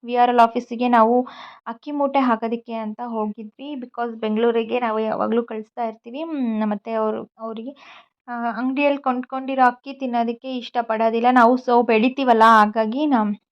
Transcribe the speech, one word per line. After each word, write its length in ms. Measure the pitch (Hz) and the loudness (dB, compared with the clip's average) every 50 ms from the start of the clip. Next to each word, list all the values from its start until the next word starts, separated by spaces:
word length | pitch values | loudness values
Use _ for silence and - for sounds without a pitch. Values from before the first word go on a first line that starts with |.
| - | -10
ವಿ 100 | 233 240 | -4 2
ಆರ್ 160 | 240 240 247 | 2 2 4
ಎಲ್ 100 | 240 247 | 6 4
ಆಫೀಸಿಗೆ 480 | 233 226 233 247 247 _ 240 226 247 247 | 4 4 4 -4 -8 _ -6 -4 0 2
ನಾವು 400 | 240 233 220 226 240 247 254 247 - - - - - - _ | 4 4 4 4 4 2 0 -2 -10 -20 -20 -20 -20 -18 _
ಅಕ್ಕಿ 240 | - 233 233 _ 294 | -14 -14 -12 _ -10
ಮೂಟೆ 280 | 294 294 285 277 277 277 | -4 -2 -2 0 0 0
ಹಾಕೋದಕ್ಕೆ 560 | 262 254 233 220 226 226 233 233 226 - 226 | 2 2 0 0 -2 -6 -6 -6 -8 -10 -10
ಅಂತ 260 | 226 220 214 214 - 240 | -8 -8 -10 -10 -10 -10
ಹೋಗಿದ್ವಿ. 680 | 240 233 226 214 214 208 - 226 214 _ _ 269 285 302 | -8 -6 -6 -6 -6 -6 -10 -14 -18 _ _ -14 -12 -12
because 460 | 269 240 247 _ - 240 240 233 226 | -12 -12 -14 _ -8 -6 -6 -6 -6
ಬೆಂಗಳೂರಿಗೆ 640 | 226 214 214 214 233 233 233 233 226 220 226 247 | -4 -4 -2 0 0 2 0 0 -2 -2 -4 -4
ನಾವು 180 | 247 226 214 220 | -2 -2 -2 -2
ಯಾವಾಗಲೂ 440 | 220 220 214 196 208 214 220 233 233 | -4 -4 -2 -2 -2 0 0 -2 -2
ಕಳಿಸ್ತಾ 420 | 233 233 220 220 _ _ - 240 | -4 -8 -12 -12 _ _ -8 -8
ಇರ್ತೀವಿ. 400 | 226 214 220 _ 233 233 277 320 | -8 -8 _ _ -14 -12 -10 -10
ಮ್, 460 | 330 320 285 262 233 220 214 214 208 | -8 -6 -4 -4 -4 -2 -2 -2 -4
ಮತ್ತೆ 220 | 208 202 _ 226 226 | -4 -6 _ -8 -4
ಅವ್ರು, 400 | 220 220 214 214 220 220 214 _ _ | -4 -2 -2 -4 -6 -8 -12 _ _
ಅವ್ರಿಗೆ, 320 | 220 226 226 220 226 262 277 _ - - - - _ _ _ _ _ - | -14 -12 -12 -12 -14 -14 -16 _ -20 -20 -20 -20 _ _ _ _ _ -12
ಆ, 40 | 240 240 233 233 | -10 -6 -6 -6
ಅಂಗಡಿಯಲ್ಲಿ 520 | 233 214 247 262 269 254 285 285 285 277 - | -6 -4 -4 -4 -2 0 0 0 0 0 -2
ಕೊಂಡ್ಕೊಂಡಿರೋ 600 | 269 247 247 247 _ - 262 262 262 269 262 254 | -4 -4 -4 -6 _ -10 -10 -8 -6 0 2 2
ಅಕ್ಕಿ 280 | 247 247 247 _ 277 269 | 2 2 _ _ -16 -12
ತಿನ್ನೋದಕ್ಕೆ 640 | 269 269 254 240 240 233 226 233 233 _ 262 262 | -8 -8 -4 -2 -2 -2 -2 -4 -8 _ -8 -8
ಇಷ್ಟಪಡೋದಿಲ್ಲ 720 | 247 233 - _ 247 240 233 220 220 226 226 226 226 226 247 247 | -8 -10 -6 _ -6 -4 -2 -2 0 0 0 0 2 2 4 4
ನಾವು. 240 | 254 233 233 254 | 6 6 6 4
so 300 | 247 254 - 240 240 247 | 2 2 2 2 2 4
ಬೆಳಿತೀವಲ್ಲ, 560 | 226 233 226 220 262 262 - 269 254 233 220 220 | 4 2 2 2 2 0 0 2 2 6 6 8
ಹಾಗಾಗಿ 600 | 226 226 214 214 214 214 226 220 214 220 269 302 | 8 8 8 6 4 2 -2 -2 -2 -2 -2 0
ನಾವು 380 | 302 277 233 214 208 208 202 _ _ | 2 2 2 0 0 -4 -6 _ _